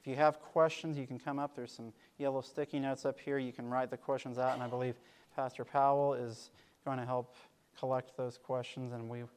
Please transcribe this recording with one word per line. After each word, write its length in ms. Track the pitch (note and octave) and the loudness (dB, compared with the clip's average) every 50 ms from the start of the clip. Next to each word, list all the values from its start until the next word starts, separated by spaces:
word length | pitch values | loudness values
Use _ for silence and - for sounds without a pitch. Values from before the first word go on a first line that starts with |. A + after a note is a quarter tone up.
if 60 | _ | _
you 100 | C#3 C3 | -4 2
have 240 | C3+ D3+ D3+ D3 - | 6 6 6 6 4
questions, 580 | - - - E3+ D#3+ E3 D#3+ - - D#3+ D#3 C#3+ | -8 -2 6 6 6 6 6 0 -4 -4 -4 -4
you 80 | C3+ | -4
can 120 | B2+ C3 A#2+ | -6 -8 -8
come 200 | - D3+ C#3 C#3 | -6 -4 -4 -2
up. 180 | C#3+ C#3+ C#3+ | -2 -4 -4
There's 160 | - B2 A#2+ - | -8 -10 -10 -10
some 200 | - A#2 A#2 G#2+ _ - - _ _ | -12 -14 -14 -14 _ -20 -20 _ _
yellow 240 | C#3+ C#3 C3+ C3+ B2+ | -2 0 0 0 -2
sticky 380 | - - - D3 C#3+ - D3 | -4 -4 -4 -4 -2 -2 -2
notes 260 | C3+ C3+ C3+ C3 - | 0 0 -2 0 0
up 120 | C#3 C3+ - | -2 -2 -2
here. 200 | - - C#3 C#3 | -4 -2 -2 -2
You 140 | C3 B2+ A#2+ | -2 -2 -6
can 180 | - A#2+ A#2+ | -6 -6 -2
write 200 | B2 B2+ C3 B2 | 0 0 0 0
the 60 | - | -4
questions 420 | B2 - - C#3 C3 - C3+ B2 A#2+ | -8 -2 -2 -2 0 0 -6 -2 0
out, 140 | B2+ B2+ C3 | 2 2 2
and 100 | B2+ B2 | 0 -2
I 40 | |
believe 300 | A#2+ A#2+ B2 B2+ B2+ A#2+ - - - - - - _ - | -4 -2 -2 -2 -2 -2 -4 -10 -20 -20 -20 -20 _ -4
Pastor 300 | - C3+ B2+ - - B2+ | -4 -4 -4 -2 -6 -10
Powell 480 | - - C#3+ C#3 C#3 C#3 C#3+ C#3+ C#3 C#3 | 0 4 6 6 6 6 6 4 4 2
is 380 | B2 B2 A#2 A2+ A2+ - - _ - - _ _ _ _ | 0 -2 -6 -6 -10 -14 -20 _ -20 -20 _ _ _ _
going 140 | C#3+ C3+ B2+ | -4 -4 -4
to 80 | B2 | -2
help 280 | A#2 B2+ B2 B2 B2+ - - - - _ _ _ _ _ - | -2 -2 -2 -2 -4 -10 -20 -20 -20 _ _ _ _ _ -6
collect 360 | - C3 C3 B2+ B2 - - | -2 0 0 0 0 -4 -6
those 220 | - C3 B2 A#2 | -4 -4 -4 -4
questions, 560 | - - - C3 B2+ A#2+ - - - C3 B2 A#2+ | -10 -6 -4 -4 -4 -2 -4 -8 -8 -6 -6 -6
and 160 | A#2+ A2+ A2+ | -6 -8 -8
we 160 | A#2+ A#2+ A#2+ A#2 - | -8 -8 -10 -12 -14